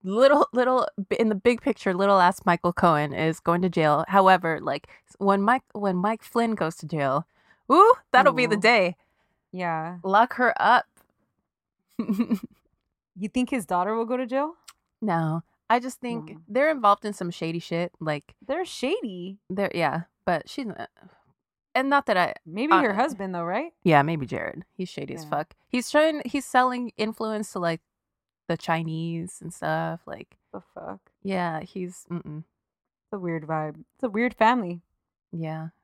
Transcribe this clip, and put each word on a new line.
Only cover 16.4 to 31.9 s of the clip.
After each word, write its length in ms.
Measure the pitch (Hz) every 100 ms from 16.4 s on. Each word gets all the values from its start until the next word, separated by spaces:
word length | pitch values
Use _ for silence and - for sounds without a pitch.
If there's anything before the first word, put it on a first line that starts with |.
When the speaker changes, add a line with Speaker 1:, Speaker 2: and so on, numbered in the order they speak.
| _
Speaker 1:
they're 240 | 220 302
involved 340 | 294 208 202
in 80 | 208
some 160 | 202 175
shady 280 | - 165 165
shit. 320 | - 170 175 _
Like 360 | 156 147 _ _
Speaker 2:
They're 200 | - 311
shady. 720 | 370 - 254 427 269 180 180 196 _
Speaker 1:
they're, 220 | 190 196
yeah, 300 | 170 156 156 170 _
but 240 | - 165 -
she's 160 | -
not, 240 | 233 - - _ - _ _ _ _ _ _
and 140 | 262 269
not 160 | 285 -
that 100 | 190
I 160 | 165 -
Speaker 2:
Maybe 280 | 165 185 294
her 180 | 330 247
Speaker 1:
uh, 40 |
Speaker 2:
husband, 380 | 196 285 202 190
though, 80 | 180
right? 280 | 170 202 330 _
Speaker 1:
Yeah, 180 | 180 151
maybe 240 | 143 165
Jared. 380 | 131 117 - - -
He's 140 | - 185
shady 240 | - 139
as 100 | 151
Speaker 2:
Yeah. 40 | 151
Speaker 1:
fuck. 240 | 147 156 _ _
He's 220 | 247 -
trying, 300 | 302 311 302
he's 200 | 254 277
selling 460 | - 254 254 247 240 -
influence 540 | 214 - 220 214 190
to, 60 | 190
like, 220 | 170 165 _ _ _ _ _ _ -
the 100 | 165
Chinese 800 | - 165 160 160 165 165 180 -
and 120 | 165
stuff, 480 | - 156 156 165 165 -
like 300 | - - _ _
Speaker 2:
The 100 | 196 _
fuck? 260 | 175 165 190 _ _
Speaker 1:
Yeah, 380 | 196 190 175 160
he's, 440 | 180 190 180